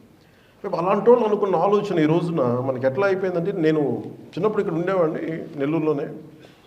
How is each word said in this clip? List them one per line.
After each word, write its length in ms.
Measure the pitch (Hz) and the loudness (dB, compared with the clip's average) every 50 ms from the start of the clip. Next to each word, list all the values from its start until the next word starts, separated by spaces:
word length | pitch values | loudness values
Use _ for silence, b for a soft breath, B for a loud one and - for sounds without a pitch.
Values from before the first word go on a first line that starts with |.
| - - b b b b b b b b b b - | -20 -20 b b b b b b b b b b -10
రేపు 120 | 202 180 | -6 -4
అలాంటి 340 | 165 170 185 202 202 - 233 | -2 0 0 0 4 6 6
వాళ్ళు 160 | 240 240 220 | 6 6 6
అనుకున్న 300 | 214 208 202 208 196 180 | 2 2 0 0 0 2
ఆలోచన 420 | 160 175 202 208 208 202 202 185 165 | 2 2 2 2 2 0 0 2 2
ఈ 80 | 156 | 4
రోజున 360 | 151 160 175 165 165 165 156 127 | 4 4 2 0 0 0 0 0
మనకి 440 | 123 120 123 127 135 131 123 131 | 0 0 0 -2 -2 -2 0 0
ఎట్లా 200 | 131 131 196 196 | 0 0 2 0
అయిపోయిందంటే, 460 | 196 190 185 196 185 175 170 170 196 196 | 0 0 0 -2 -2 -2 -2 -2 -2 -2
నేను 500 | 180 156 156 156 151 147 127 120 - - | 0 2 2 2 2 0 0 -2 -4 -6
చిన్నప్పుడు 560 | - - - - - - 156 185 220 - 208 190 | -10 -14 -16 -18 -14 -6 -2 -2 0 0 0 -2
ఇక్కడ 120 | 185 165 | -2 -2
ఉండేవాడిని 840 | 160 170 185 196 185 165 156 160 - 160 - 160 165 151 - - 147 | -2 -2 0 0 0 0 0 -2 -4 -6 -8 -8 -8 -10 -10 -6 -4
నెల్లూరులోనే, 500 | 135 143 160 165 156 156 147 139 156 - - - - - - B B B B B B | -2 -2 0 0 0 0 0 -2 -4 -6 -10 -12 -16 -20 -20 B B B B B B